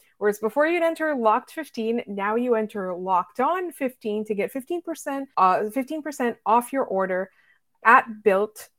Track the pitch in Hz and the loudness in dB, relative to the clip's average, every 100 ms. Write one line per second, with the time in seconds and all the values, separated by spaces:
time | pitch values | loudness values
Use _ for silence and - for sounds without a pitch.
0 | _ - 208 208 214 285 302 349 330 320 | _ -2 -2 0 -2 2 2 2 0 0
1 | 311 277 220 233 - 320 285 - 220 240 | -2 2 2 2 0 -12 -10 -6 -2 -2
2 | - 196 202 226 247 220 214 214 185 180 | -4 -6 -2 0 2 0 0 -4 -6 -6
3 | 185 180 180 - 277 370 359 - 262 - | 0 0 0 -2 0 0 -4 -4 -6 -6
4 | 220 214 214 202 196 269 - 349 339 320 | -6 -4 -4 -4 -4 -4 -6 -8 -6 -8
5 | 302 277 269 - 185 185 208 269 262 311 | -6 -8 -6 2 2 2 0 -4 -4 -6
6 | 302 285 240 - - 233 240 269 - 190 | -8 -4 -4 -4 2 2 2 -4 -2 -2
7 | 190 185 190 _ _ _ _ _ 220 254 | -2 -2 -6 _ _ _ _ _ 6 6
8 | 233 214 214 190 208 - - | 4 0 2 2 0 -6 -16